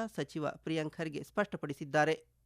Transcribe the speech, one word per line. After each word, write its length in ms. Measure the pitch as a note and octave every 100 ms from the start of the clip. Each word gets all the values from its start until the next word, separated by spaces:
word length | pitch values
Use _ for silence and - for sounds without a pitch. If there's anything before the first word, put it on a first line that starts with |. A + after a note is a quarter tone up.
| A3+ -
ಸಚಿವ 320 | C#3+ D#3+ D3
ಪ್ರಿಯಾಂಕ್ 460 | - - D#3+ D#3 -
ಖರ್ಗೆ 280 | D#3+ C#3+
ಸ್ಪಷ್ಟಪಡಿಸಿದ್ದಾರೆ. 1160 | D3 - G3+ - D3 - D3 D3+ D3+ D#3 - _